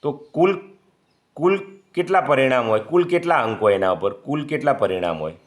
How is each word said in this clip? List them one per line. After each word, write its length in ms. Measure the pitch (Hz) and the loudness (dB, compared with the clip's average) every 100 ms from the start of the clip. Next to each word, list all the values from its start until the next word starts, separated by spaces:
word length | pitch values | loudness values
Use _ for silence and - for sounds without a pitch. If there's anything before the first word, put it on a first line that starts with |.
તો 100 | 151 139 - | -6 -8 -10
કુલ, 240 | - 185 190 - - _ _ _ _ _ - | 2 2 2 -8 -20 _ _ _ _ _ -2
કુલ 180 | 170 196 196 - _ | 0 0 -4 -20 _
કેટલા 340 | - 170 190 143 | -6 0 0 2
પરિણામ 380 | 139 131 127 117 | 2 2 2 2
હોય, 100 | 110 107 | 0 0
કુલ 200 | 170 170 | 0 2
કેટલા 280 | 170 165 160 113 | 0 0 0 0
અંક 140 | 107 | 0
હોય 160 | 104 98 | 2 2
એના 140 | 92 87 | 2 0
ઉપર, 160 | 98 - - | -2 -6 -6
કુલ 200 | 151 147 | -6 -4
કેટલા 260 | 151 143 - | -4 -2 0
પરિણામ 360 | 98 92 87 80 | 0 -2 -4 -4
હોય? 120 | 78 82 | -8 -10